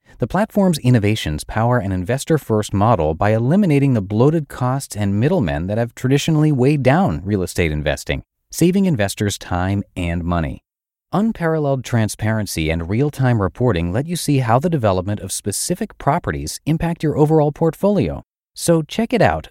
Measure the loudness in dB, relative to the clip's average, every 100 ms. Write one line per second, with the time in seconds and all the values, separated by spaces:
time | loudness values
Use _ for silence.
0 | _ -8 -4 -2 0 2 2 2 2 4
1 | 2 0 -2 -6 -6 -2 0 0 0 -2
2 | -2 -4 0 -2 0 -2 0 2 2 4
3 | 2 0 0 2 2 2 4 2 2 0
4 | 0 2 2 2 -4 -4 -4 -4 -6 -4
5 | -2 0 2 2 0 -2 -2 -2 -4 -4
6 | 0 0 2 2 2 4 2 2 4 4
7 | 2 -2 -2 -2 -2 0 0 0 -2 -2
8 | -4 -6 -8 _ _ 0 2 4 2 0
9 | -2 -2 -2 -4 -4 -2 0 -2 -4 -6
10 | -4 -2 -2 -2 -2 -6 _ _ _ _
11 | _ -2 -2 -2 -2 0 0 -2 -2 0
12 | 0 -2 -2 -2 -2 -2 -2 -2 -2 0
13 | -2 0 0 2 0 0 0 0 0 -2
14 | -4 -4 0 0 2 2 2 0 0 0
15 | -2 -6 -6 -8 -6 -6 -4 -6 -6 -6
16 | -2 -2 -2 -6 -6 -6 -2 -2 -2 -2
17 | -2 2 4 4 2 0 -2 0 0 2
18 | 0 -4 -12 _ _ -6 0 0 0 -4
19 | -2 2 2 0 -6